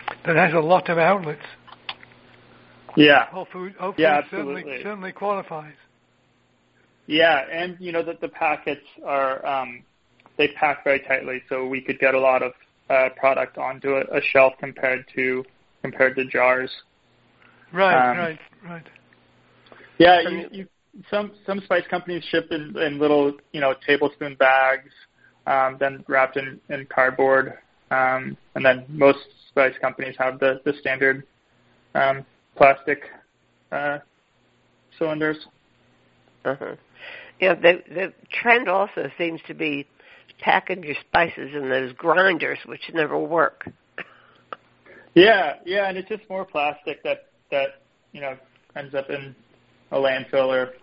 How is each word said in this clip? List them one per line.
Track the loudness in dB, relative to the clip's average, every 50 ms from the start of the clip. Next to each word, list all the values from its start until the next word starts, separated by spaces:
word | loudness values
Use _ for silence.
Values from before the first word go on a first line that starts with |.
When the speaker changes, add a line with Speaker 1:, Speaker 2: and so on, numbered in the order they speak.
| -12 -12 -12 -8 -4
Speaker 1:
that | 0 2
has | 4 4 4 4
a | 2
lot | 4 4 4 2 4 0
of | 0 2
outlets. | 4 4 2 2 0 -8 -10 -10 -14 -20 -20 -20 _ -20 -20 _ _ -16 -16 -16 -20 -20 -20 _ _ _ -20 _ _ _ -20 -20 -20 -20 -20 -20 _ -4 2
Speaker 2:
Yeah. | 4 6 8 8 6 4
Speaker 1:
Whole | 0 -8 -12 -12 -12 -14
Food, | -14 -14 -14 -12 -10
Whole | -10 -8 -2
Foods | 0
Speaker 2:
Yeah, | 2 2 2 2 -2 -4
Speaker 1:
certainly, | -10 -10 -8 -8 -10 -10
Speaker 2:
absolutely. | -12 -12 -12 -12 -10
Speaker 1:
certainly | -12 -12 -12 -12 -14 -12
qualifies. | -8 -6 -4 -4 -6 -6 -10 -12 -14 -14 -16 -20 _ _ _ _ _ _ _ _ _ _ _ _ _ _ _ _ _ _ _ _ _ _ _ _ _ _
Speaker 2:
Yeah, | -4 0 2 4 4 4 2 0 -4 -8
and | -8 -8 -8 -10 -12
you | -12 -6 -6
know | -4 -4
that | -6 -8 -10
the | -12 -14
packets | -8 -4 -4 -4 -4 -4 -6 -8 -8 -8 _ -20 -20 -16 -8
are, | -4 -2 -2 -2 -2 -4 -4 -6
um, | -6 -6 -6 -6 -8 -12 -18 -20 _ _ _ _ _ _ _ _ _ _ 0
they | 0 0 2 0
pack | 0 0 0 -2 0
very | 0 0 0
tightly, | 0 -2 -2 -2 -2 -6 -10 -10 -8 _
so | -6 -6 -6
we | -6 -6 -8 -6
could | -8 -4 0
get | 2 2 2
a | 4
lot | 4 4 4 2 0
of, | -4 -8 _ _ _ _ _ _ _
uh, | 2 2 2 2 -2
product | 0 2 2 2 2 -2 -4 -6 -8
onto | -8 -8 -8 -6 -4 -2 -2
a, | -2 -2
a | -2 -2 -2 -2 2 6
shelf | 6 6 6 4 -2
compared | -12 -14 -10 -4 -2 -2 -2 -4 -6 -10 -8
to, | -4 -4 -2 -4 -4 -6 -10 _ _ _ _ _ _ -12
compared | -12 0 2 2 2 2
to | -2 -6
jars. | -4 0 2 2 4 2 2 -2 -8 -10 -16 _ _ _ _ _ _ _ _ _ _ _ _ _ _ _ _ _ _ -2
Speaker 1:
Right, | 2 2 4 6 4 4 4
Speaker 2:
Um, | 2 0
Speaker 1:
right, | -4 -6 -6 -10 -16 -20 _ _ -18
right. | -16 -16 -16 -16 -20 _ _ _ _ _ _ _ _ _ _ _ _ _ _ _ _ -20 -20 -20 -20 _ 6
Speaker 2:
Yeah, | 8 8 8 6 4
Speaker 3:
So | 0
Speaker 2:
you, | -4 -6 -10 -12
you, | -14 -16 -16 -18 _ _ _ _ _ -20 -14 -6
some, | -6 -6 -6 -6 -12 _ _
some | -8 -8 -8 -4
spice | -2 -2 -2 0 -2
companies | -6 -8 -6 -8 -10 -10 -8 -4
ship | -4 -4 -2 -2
in, | -8 -8 -8 -10 -6 -4
in | -4 -4 -2 0
little, | 2 4 4 4 2 2 -2 -6 _ _ -6
you | -2
know, | 0 0 0 -2 0
tablespoon | 0 2 2 2 -2 -2 _ -10 -12 0
bags, | 2 4 4 6 4 4 2 0 -2 -6 -16 _ _ -20 _ _ _ _ _ _ _ _
um, | -2 0 2 0 0 -2 -2
then | -4 -4 -4 -6 -8 -2
wrapped | 0 0 0 0 -2 -8
in, | -8 -8 -14 -18 _ _
in | -12 -12 -12
cardboard, | -4 0 0 0 0 2 2 2 4 4 4 2 0 -6 -14 _ _ _ _ _ _
um, | -2 0 0 0 0 -2 -6 -8 -12 -14 _ _ _
and | 2 2
then | 2 2 2 -2 -12
most | 0 4 6 6 6 4 -2 -16 _ _ _ _
spice | _ 2 2 2 0 -2
companies | -6 -6 -4 -6 -10 -10 -6 -4
have | -4 -4 -2 0
the, | 0 0 0 0 -4
the | -6 -6 -4
standard, | -6 -6 -2 0 2 0 0 0 -6 _ _ _ _ _ _ _ _ _ _ _ _ _ _
um, | 0 2 2 0 -2 -6 _ _ _ _ _ _
plastic, | 6 6 6 6 4 -2 -4 -4 -4 -6 -16 -20 -20 _ _ _ _ _ _ _ _ _ _ -8
uh, | -6 -4 -4 -6 -6 -10 _ _ _ _ _ _ _ _ _ _ _ _ _ _ _ _ _ _ -6
cylinders. | -4 -4 -2 -2 -2 -2 -2 -4 -10 -20 _ _ _ _ _ _ _ _ _ _ _ _ _ _ _ _ _ _ _
Speaker 3:
Uh-huh. | -6 -6 -4 -8 -12 -14 -16 _ _ _ -20 -20 -20 -18 -20 -20 -20 _ _
Yeah, | 2 2 2
the, | 4 4 2 2 2 -4 -10
the | -8 -8 -8 -8 -10 _ _ _
trend | -10 -4 2 2 2 2 2 0
also | 0 0 0 -2 -4 -8 -8 -8 -6 -6
seems | -6 -6 -6 -10 -14 -16
to | -10
be | -6 -6 -6 -6 -6 -10 -14 _ _ _ -20 -20 -20 _ _ -20 _
packing | 0 2 2 2 0 -4 -8 -8 -8
your | -10 -10 -10 -12 _
spices | 0 0 0 0 -2 -12 -14 -12 -10
in | -8 -4 -2
those | -2 -2 -2 -6 -10
grinders, | -4 0 2 2 4 4 2 2 0 -2 -6 -6 -8 -10
which | -16 -16 -16 -16 -8 -4
never | -4 -2 -2 -2 -4
work. | -4 -2 0 0 0 0 -2 _ -16 -18 -18 _ _ _ _ -18 -18 -16 _ _ _ _ _ _ _ _ -20 -20 _ _ _ _ _ -20 -20 -20 -20 _ _
Speaker 2:
Yeah, | 6 8 8 6 4 2 -2 -4 -8 -8
yeah, | -4 -2 -2 -2 -2
and | -4
it's | -8 -8 -10
just | -12 -12 -10 _
more | -10 -10 -10
plastic | -6 _ -4 -4 -4 -4 -6 _ -12 -12 -8 -6
that, | -6 -6 -6 -8 _ _ _ _ _
that, | -2 -2 -2 -2 -6 _ _ _ _ _ _ _ -16
you | -12
know, | -10 -10 -10 -12 _ _ _ _ _ _ _
ends | -16 -14 -8 -8
up | -8 -6 -6
in | -8 -10 -10 -14 -18 _ _ _ _ _ _ _ _ _ _ _ -2
a |
landfill | 0 0 0 0 -2 -6 -2 0 0 0 2
or | 0 0 -2 -4 -8 -12